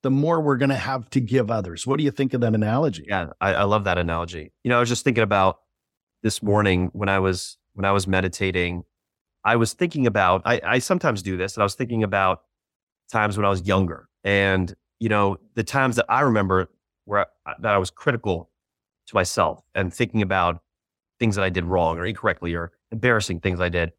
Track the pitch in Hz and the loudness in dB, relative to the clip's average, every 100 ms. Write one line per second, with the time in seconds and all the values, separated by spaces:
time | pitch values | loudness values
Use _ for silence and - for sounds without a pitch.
0 | 135 135 151 165 151 131 139 135 - 131 | 2 2 2 2 2 2 2 0 -2 -6
1 | 113 135 117 131 110 113 90 82 - 139 | -2 -2 2 0 2 -2 -4 -8 -4 0
2 | 143 - 135 123 117 110 107 120 156 85 | 0 0 -2 0 2 2 2 2 0 -2
3 | 73 98 82 - 95 92 101 107 98 90 | -4 -4 -4 -2 0 2 2 0 0 0
4 | 85 82 85 87 78 _ 123 120 120 120 | 0 -2 -6 -10 -14 _ 0 2 2 0
5 | - 117 110 101 95 - _ _ _ _ | 0 2 2 4 2 0 _ _ _ _
6 | _ _ 110 - 104 104 101 90 90 - | _ _ -4 -2 0 2 4 2 0 -2
7 | 101 98 95 90 - - _ - 98 101 | 0 2 0 -2 -6 -16 _ -4 0 0
8 | 95 95 92 - 95 90 87 87 87 _ | 2 0 0 -2 -4 -2 -2 -6 -12 _
9 | _ _ _ _ 101 117 113 - 175 156 | _ _ _ _ 0 2 0 0 -4 0
10 | 123 104 92 92 - 120 82 127 - 180 | 0 2 2 2 0 -2 0 -2 0 -2
11 | 160 107 92 92 95 - 101 - 123 117 | 0 -2 -4 -4 -6 -2 -2 -2 -4 -2
12 | 107 98 95 92 _ _ _ _ _ _ | 0 2 0 -2 _ _ _ _ _ _
13 | _ 113 104 104 101 95 90 95 90 82 | _ -2 -2 0 0 0 0 0 0 -4
14 | _ _ 101 101 98 95 90 - _ _ | _ _ -2 2 2 0 -2 -8 _ _
15 | 110 104 101 95 _ - 107 139 131 120 | 0 2 2 -2 _ -6 -2 0 0 0
16 | - 120 139 110 95 92 92 _ _ _ | 0 2 2 2 2 0 0 _ _ _
17 | - 101 - _ - - 110 101 92 _ | -4 -2 -2 _ -14 -8 0 0 0 _
18 | - 120 107 85 - _ _ _ _ _ | -4 -2 -2 -4 -6 _ _ _ _ _
19 | - 104 90 - 82 76 _ - 92 - | -4 -2 0 0 0 -2 _ -6 -6 -2
20 | 113 110 98 95 87 85 _ _ _ _ | -2 0 0 0 0 -2 _ _ _ _
21 | _ _ 117 101 95 92 85 92 82 82 | _ _ -2 0 0 -2 -2 0 0 -2
22 | 90 92 107 85 87 85 85 _ _ 113 | -6 -4 -4 -4 -6 -6 -8 _ _ -2
23 | 123 113 101 87 98 87 90 87 82 | 2 2 0 -4 -2 -2 -2 0 -4